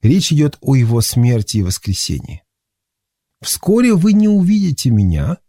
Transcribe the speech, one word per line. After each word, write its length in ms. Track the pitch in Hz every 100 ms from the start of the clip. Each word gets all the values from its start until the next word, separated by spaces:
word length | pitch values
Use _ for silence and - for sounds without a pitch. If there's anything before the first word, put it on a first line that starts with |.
речь 320 | 110 175 -
идет 240 | 147 147 -
о 140 | -
его 260 | 135 117 117
смерти 560 | 113 - 120 120 101 107
и 60 |
воскресении. 800 | 90 - - 95 - 71 - - _ _ _ _ _ _ _ _ _ _
«Вскоре 540 | - - - 214 247
вы 180 | 202 190
не 160 | 208 214
увидите 640 | 208 180 208 190 139 131
меня». 480 | 110 98 80 71 175